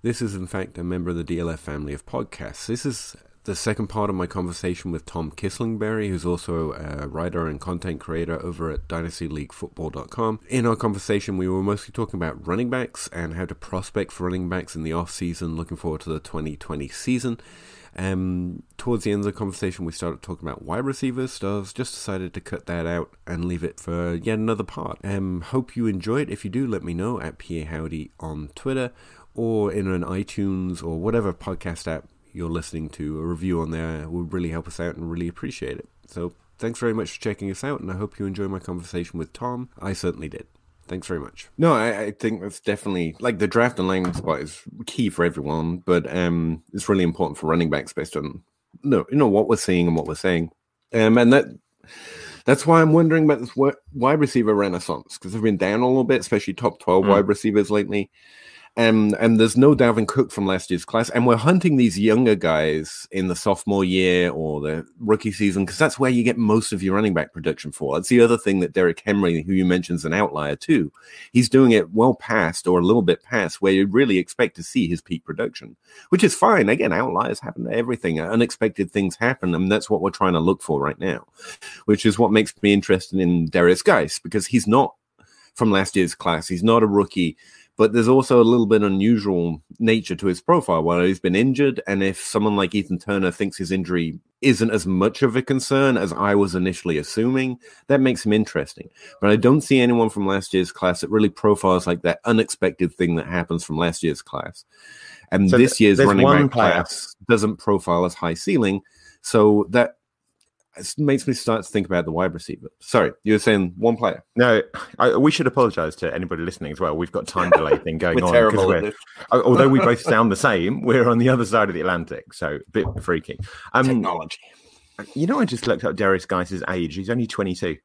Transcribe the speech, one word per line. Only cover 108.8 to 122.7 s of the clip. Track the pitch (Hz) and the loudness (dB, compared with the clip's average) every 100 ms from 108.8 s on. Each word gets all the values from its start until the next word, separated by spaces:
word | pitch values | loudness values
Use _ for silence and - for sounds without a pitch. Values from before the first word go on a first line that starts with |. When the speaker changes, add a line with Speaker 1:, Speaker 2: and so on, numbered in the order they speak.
| _ _ - _ | _ _ -20 _
Speaker 1:
so | - 113 107 104 90 | 0 6 6 6 2
that | 120 120 - _ _ _ _ _ _ _ - | 2 2 -2 _ _ _ _ _ _ _ -16
it | - - | -12 -4
makes | 147 135 - | 0 0 0
me | |
start | 120 - 113 95 | -4 -2 -2 -2
to | |
think | 107 92 | -4 0
about | 90 82 | -2 -2
the | |
wide | 80 92 | -2 -2
receiver. | 85 - - - _ | -4 -12 -14 -16 _
Sorry, | - 120 95 - | -2 2 2 0
you | 104 | 2
were | 107 | 2
saying | - 107 90 90 | 4 2 2 0
one | 113 113 | 0 2
player. | 113 - _ - | -2 -4 _ 2
Speaker 2:
No, | 123 110 - - - - | 4 4 0 -10 -16 -2
I, | 123 92 | 0 4
we | 147 | 2
should | - 131 | 2 0
apologize | 135 120 90 80 - | 2 2 2 -4 -4
to | 85 82 | -6 -6
anybody | 92 85 | -6 -6
listening | 85 - 73 | -6 -8 -10
as | 76 | -4
well. | 87 78 | -4 -2
We've | 87 | -4
got | - - | -4 -6
time | 95 90 | -4 2
delay | - 78 - | 2 2 -2
thing | - 80 | -2 -2
Speaker 1:
<laughs> | |
Speaker 2:
going | 87 82 | 0 2
Speaker 1:
We're | |
Speaker 2:
on, | 90 | 2
'cause | |
Speaker 1:
terrible | 85 110 104 95 | 4 4 4 2
Speaker 2:
we're, | 90 | 2
Speaker 1:
at | |
this. | 104 - - - - | -2 -8 -20 -20 0
Speaker 2:
al-, | 123 | 2
although | 123 127 135 | 4 6 6
we | 135 | 6
both | 113 117 | 4 2
Speaker 1:
<laughs> | |
Speaker 2:
sound | - 113 113 | 2 2 4
the | 95 | 2
same, | 143 101 90 139 | 2 2 0 -2
we're | 123 127 120 | 2 4 4
on | 117 | 4
the | 123 | 4
other | 127 | 2
side | 107 110 101 | 2 2 2
of | 85 | 0
the | |
Atlantic, | 87 87 80 - - | -2 -2 -4 -12 -14
so | - 78 73 | -8 -6 -6
a | - | -4